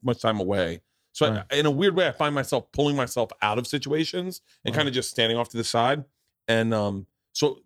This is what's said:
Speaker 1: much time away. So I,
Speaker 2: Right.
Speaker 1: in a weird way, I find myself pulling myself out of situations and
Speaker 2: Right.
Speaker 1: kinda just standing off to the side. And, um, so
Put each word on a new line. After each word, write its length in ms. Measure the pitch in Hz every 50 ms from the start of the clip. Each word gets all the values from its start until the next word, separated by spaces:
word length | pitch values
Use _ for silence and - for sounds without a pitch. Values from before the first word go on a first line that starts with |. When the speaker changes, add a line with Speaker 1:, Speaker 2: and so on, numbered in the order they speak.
Speaker 1:
much 200 | - 127 117 -
time 180 | - 113 107 101
away. 400 | 92 95 101 98 90 82 85 82 - _ _ _ _ _
So 140 | - - 151
I, 40 | 143
Speaker 2:
Right. 140 | 110 101 92 -
Speaker 1:
in 140 | 139 147 151
a 40 | 151
weird 240 | 135 143 196 196 170
way, 140 | 185 175 143
I 40 |
find 220 | - - 151 147 147
myself 380 | 139 127 - 139 120 - _
pulling 240 | - - 147 147 143
myself 340 | 135 123 117 - 123 113 - - -
out 160 | - 104 107 120
of 80 | 120
situations 720 | - 147 139 - 139 151 156 160 - - 180 180 185 180 - - _ _ _ -
and 100 | - 113
Speaker 2:
Right. 60 | 151
Speaker 1:
kinda 120 | 147 139
just 180 | 123 127 117 -
standing 260 | - - 113 113 113
off 140 | 120 120 -
to 60 | - 117
the 60 | 113
side. 400 | - - 117 117 127 147 151 135 - _ _ _ _ _ _ _ -
And, 240 | 113 113 113 113
um, 340 | 113 107 104 101 101 98 95 - _ _ _ _ -
so 260 | - 151 143 - - _